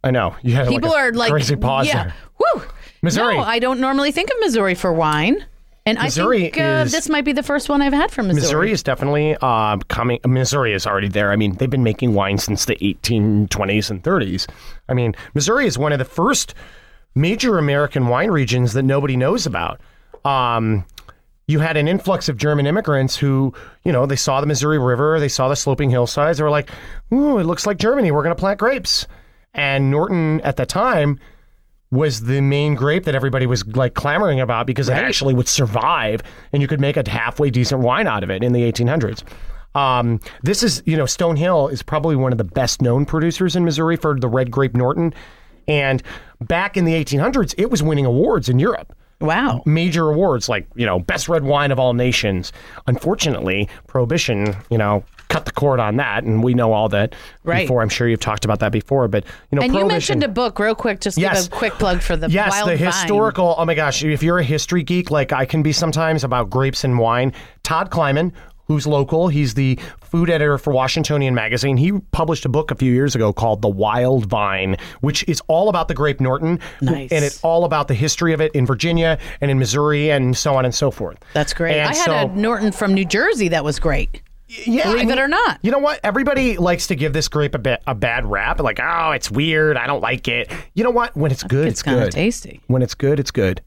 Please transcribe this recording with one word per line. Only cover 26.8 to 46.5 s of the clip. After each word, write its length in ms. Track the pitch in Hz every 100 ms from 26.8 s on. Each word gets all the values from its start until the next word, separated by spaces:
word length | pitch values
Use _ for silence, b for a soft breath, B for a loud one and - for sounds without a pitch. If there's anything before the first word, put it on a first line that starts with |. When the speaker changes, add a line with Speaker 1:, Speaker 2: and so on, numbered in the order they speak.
| B B -
Speaker 1:
"Ooh, 260 | 254 294 240
it 60 |
looks 220 | 165 175 208
like 120 | 196
Germany. 320 | 214 277 190
We're 100 | 147
gonna 120 | 151
plant 240 | 170 190 196
grapes." 480 | 226 269 180 - - b b b b
And 360 | - 139 139 135
Norton 500 | 143 180 180 160 156
at 140 | 139 135
the 100 | 127
time 520 | 185 254 196 143 135 b b b b b _ _
was 320 | 127 156 113
the 180 | 113 135
main 360 | 139 143 147 139
grape 280 | 139 175
that 100 | 175 135
everybody 300 | 135 131 123
was, 200 | 123 107 120
like, 180 | 123
clamoring 440 | - 143 160 208 135
about 260 | 123 117 123
because 220 | 127 123
it 40 |
Speaker 2:
Right. 100 | 127
Speaker 1:
actually 300 | 127 - 139
would 140 | 127 117
survive 720 | - 123 113 135 165 110 107 B B B
and 100 | 143
you 60 | 139
could 120 | 147
make 160 | 139 147
a 120 | 113
halfway 400 | - 117 - 147
decent 300 | 123 120 135
wine 260 | 120 139 202
out 160 | 107
of 80 | 95
it 140 | 95
in 80 | 120
the 100 | 120
eighteen 240 | 120 - 120
hundreds. 380 | 156 107 107 B B B B B
Um, 460 | 143 139 123 120 113 B B
this 200 | 135 208
is, 200 | 233 135 -
you 100 | 160
know, 80 |
Stonehill 680 | 131 - 170 151 175 170 139
is 100 | 131
probably 340 | - 156 160 143
one 160 | 131
of 60 | 117
the 60 |
best 360 | 101 - 123 -
known 220 | 123 123 143
producers 500 | 160 170 165 185 180
in 80 |
Missouri 320 | 170 147 160 165
for 220 | 160 135
the 100 | 123
red 220 | 123 127
grape 240 | 120 131 120
Norton. 360 | 127 156 170 B B B B B -
And 340 | 147 139 131 B B B B
back 360 | 120